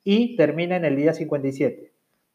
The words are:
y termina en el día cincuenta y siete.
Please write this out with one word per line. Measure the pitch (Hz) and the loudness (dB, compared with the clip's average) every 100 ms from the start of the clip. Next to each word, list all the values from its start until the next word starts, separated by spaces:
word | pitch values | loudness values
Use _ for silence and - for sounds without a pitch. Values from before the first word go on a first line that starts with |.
y | - 202 240 240 | 0 2 2 2
termina | 147 151 175 180 | 2 2 -2 0
en | 165 | 0
el | 139 | 2
día | 151 | 0
cincuenta | 160 160 147 135 | 0 -4 -2 -4
y | |
siete. | 135 143 - - _ _ _ _ | -2 -2 -4 -16 _ _ _ _